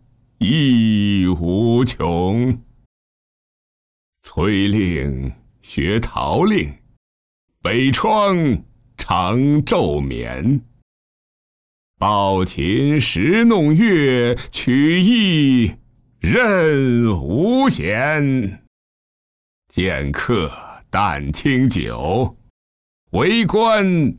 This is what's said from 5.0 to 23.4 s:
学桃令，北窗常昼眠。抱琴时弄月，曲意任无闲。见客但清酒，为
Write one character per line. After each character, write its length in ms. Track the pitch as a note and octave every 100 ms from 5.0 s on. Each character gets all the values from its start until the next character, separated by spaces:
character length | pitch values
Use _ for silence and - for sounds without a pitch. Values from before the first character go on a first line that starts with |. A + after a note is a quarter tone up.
| C#2+ C2 C2+ - _ _
学 400 | - - D2+ A2
桃 440 | - - - C3
令， 280 | G3 G3+ D2 - _ _ _ _ _ _ _ _
北 280 | F2+ A#2 C3+
窗 720 | C3 G#3+ G#3+ G3+ F3+ D#3 - - _ _ -
常 440 | - F2 F2+ A#2 C#3+ D3
昼 360 | - F3+ F#2 D2
眠。 640 | C#2 A#1 A#1 C2 G2 C#3 - _ _ _ _ _ _ _ _ _ _ _ _ -
抱 480 | G2+ G#2 G2 F#2+ F2+
琴 560 | - D#2+ A#2 C#3+ D3+
时 420 | A#2 - B2 G#3+ A#3
弄 280 | G#3+ D3
月， 640 | D#3 A3+ E3+ C#3 B2+ A#2+ A#2+ -
曲 500 | - - B2+ D3+ F3
意 720 | F#3 A#3+ G3 D#3+ C#3 B2+ G#2+ - _ _ _ _
任 920 | - G#3+ A#3 F#3+ D#3 C#3+ C3+ A#2+ A#2 F#2
无 480 | C2+ A2 G3+ B3+ C4+
闲。 960 | - D#2+ G#2+ C#3+ D#3 C#3+ C3 G2 F2+ _ _ _ _ _ _ _ _ _ _ _
见 440 | - F#2 D2 C#2+
客 400 | D2 - A2 D2+ - - - _
但 420 | F#2+ G2+ C#2+ C#2+
清 340 | - - B2+ C3
酒， 680 | F2 A1+ A1+ C#2 A#2 C3 - _ _ _ _ _ _ _
为 300 | E2+ D#3+ A#3